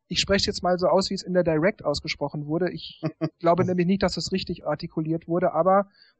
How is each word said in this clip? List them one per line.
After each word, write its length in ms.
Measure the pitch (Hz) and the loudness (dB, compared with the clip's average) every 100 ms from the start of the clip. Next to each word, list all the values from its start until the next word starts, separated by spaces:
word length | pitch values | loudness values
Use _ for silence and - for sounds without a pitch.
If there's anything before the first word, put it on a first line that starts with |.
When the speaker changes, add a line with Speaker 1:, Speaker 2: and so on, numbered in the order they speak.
| - | -8
Speaker 1:
ich 120 | 175 | -4
spreche 280 | - 196 214 | 0 0 0
jetzt 140 | - | -2
mal 160 | 180 180 | 0 2
so 100 | 175 | 2
aus, 220 | 175 190 | 2 2
wie 40 | 190 | -4
es 80 | |
in 100 | - | -2
der 100 | 180 | 0
Direct 400 | 170 156 180 - | 2 2 2 0
ausgesprochen 640 | 156 143 160 - 143 151 143 | -4 -4 -6 -6 -6 -6 -4
wurde. 240 | 165 175 | -2 -2
Ich 300 | 165 - - | -4 -14 -8
Speaker 2:
<laughs> 380 | 156 - 160 - | -8 -4 -6 -2
Speaker 1:
glaube 240 | 170 175 185 | 2 4 2
nämlich 220 | 180 175 | 2 2
nicht, 160 | 196 | 2
dass 140 | 185 175 | 0 -2
es 140 | - | -4
richtig 320 | 190 - 175 151 | -4 -4 -6 -4
artikuliert 600 | 151 165 - 160 165 - | -4 -4 -4 -2 -4 -2
wurde, 260 | 170 175 | 0 2
aber 340 | 156 180 190 196 _ _ | 2 4 4 2 _ _